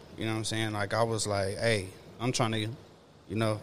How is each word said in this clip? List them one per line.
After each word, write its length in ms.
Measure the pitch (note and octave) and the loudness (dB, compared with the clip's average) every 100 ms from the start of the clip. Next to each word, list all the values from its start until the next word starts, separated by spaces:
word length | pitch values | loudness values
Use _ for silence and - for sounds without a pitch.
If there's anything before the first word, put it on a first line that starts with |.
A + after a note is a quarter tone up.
| - - | -18 -6
you 80 | |
know 80 | A2 | -2
what 60 | A2 | -2
I'm 60 | |
saying? 280 | G#2+ A2 A2 | -2 -2 -2
Like, 200 | G#2 G2+ | -2 0
I 120 | A2 | 2
was 200 | A#2 A2 G#2 | 2 2 0
like, 280 | G2+ F#2+ G#2 | 0 0 2
"Hey, 280 | A#2 G#2+ F#2 - - - | 2 2 0 -12 -18 -4
I'm 120 | A#2+ | -2
trying 180 | B2+ A2+ | 2 2
to, 80 | A2+ | 2
you 800 | G#2+ C3+ - - - - - G#2 | -2 -6 -16 -20 -20 -20 -6 0
know, 240 | A2+ G#2+ | 2 0